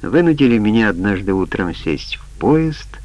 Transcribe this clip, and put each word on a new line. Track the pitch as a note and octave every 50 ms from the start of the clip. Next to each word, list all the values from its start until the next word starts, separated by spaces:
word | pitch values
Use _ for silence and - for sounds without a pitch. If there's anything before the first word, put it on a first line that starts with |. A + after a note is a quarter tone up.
вынудили | - - G2+ D3+ F3 E3+ D#3+ C#3+ C#3+ B2+ A#2 A2+
меня | G#2 G#2+ G#2+ A2+ A2+ G#2+
однажды | F#2+ E2+ F#2 G#2 G2+ F#2 G2 G2 F#2+
утром | F#2+ F#2 D2+ - - G2 F2 D#2+
сесть | - - - D#2 C#2+ - - -
в | - - - - -
поезд | - G2+ D3 D#3+ D#3+ D#3+ D3+ - - - - - -